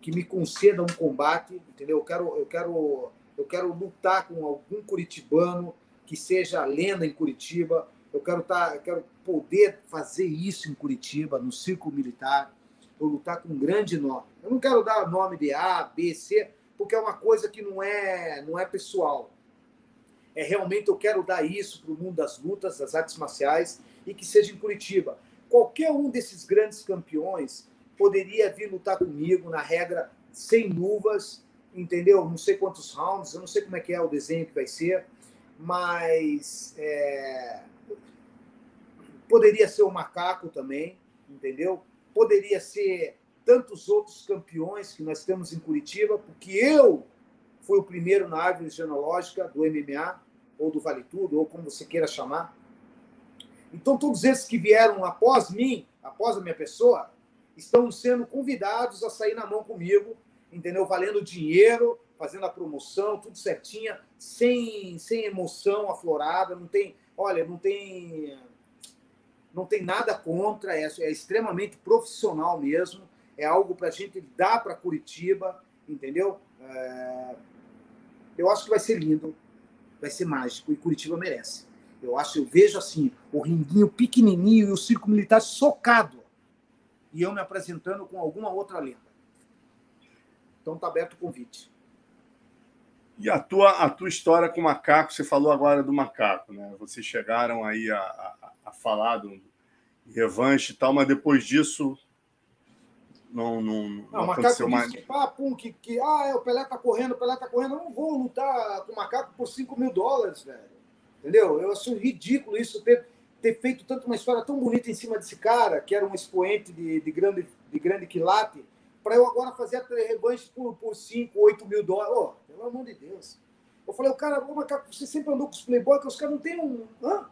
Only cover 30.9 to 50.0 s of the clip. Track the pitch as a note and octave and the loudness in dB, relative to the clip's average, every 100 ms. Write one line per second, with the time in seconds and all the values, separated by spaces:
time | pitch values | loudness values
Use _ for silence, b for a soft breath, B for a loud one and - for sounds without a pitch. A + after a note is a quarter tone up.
30.9 | G#3 G#3 G#3 - - _ _ _ F#3 F3 | 0 0 -2 -6 -18 _ _ _ -14 -6
31.9 | F3 F3 G3 E3 E3 - F#3+ F#3+ - D3 | 0 6 6 6 -4 -2 0 -2 -6 -16
32.9 | - E3+ G3 - - F#3 G#3 G3+ F3+ E3 | -6 -4 -4 -8 -14 -4 -4 -4 -10 -6
33.9 | F3 E3 D3 C#3 E3 D#3+ - C3 - E3 | -4 -2 -4 -4 -6 -6 -6 -8 -4 -2
34.9 | F#3 - _ b b b _ D#3+ F3+ F3 | -2 -4 _ b b b _ -6 -4 -2
35.9 | E3+ E3 D#3+ D#3 D3 - - - - D3+ | -2 0 0 2 -2 -6 -14 -14 -10 -6
36.9 | D3 C#3+ C#3 C3+ C3 B2 G#2+ - - - | -2 -2 -4 -8 -10 -10 -14 -16 -20 -18
37.9 | G#4 - - - - - _ - _ - | -18 -18 -20 -20 -20 -20 _ -20 _ -20
38.9 | _ - - - A3+ G#3+ G#3 G3+ - G3+ | _ -20 -20 6 10 10 8 4 6 2
39.9 | F3+ D3+ - F3 F#3 E3 D3 C3+ C#3 E3 | 2 -8 -4 -4 -4 -8 -12 -10 -8 -8
40.9 | F#3 _ _ _ C#3 C3+ C3 E3+ F#3 _ | -12 _ _ _ -12 -10 -4 -4 -4 _
41.9 | _ _ - A3 G3+ G3+ G3 - G3+ G3 | _ _ 2 6 4 2 -4 -4 -4 -2
42.9 | F3+ D#3+ - _ _ - B3 B3 G3 - | -2 -6 -10 _ _ 6 6 6 -14 0
43.9 | G#3 G#3 - - F#3+ - E3 E3 G#3 G3 | 0 0 -16 -8 -8 -6 -8 -8 -8 -14
44.9 | - D#3 D#3 - F#3 E3+ E3 D#3 D3+ D3 | -12 -10 -8 -4 -6 -6 -12 -4 -4 -4
45.9 | F#3+ G#3 G#3 - - F3+ F#3+ B3+ D4+ B3 | -2 0 0 -6 -20 -6 2 6 8 8
46.9 | D3+ - _ _ _ _ _ - G3 - | 6 -4 _ _ _ _ _ 2 2 2
47.9 | F3 E3+ G3 F3 D#3+ F3 F3+ E3 D#3 D#3+ | -6 2 2 2 -2 -2 -2 -6 -10 -6
48.9 | C#3+ D3 F3 F3 - E3+ C#3 D#3 D#3 C#3+ | -4 -2 -2 -4 -8 -8 -2 -2 -2 -6
49.9 | C#3 | -6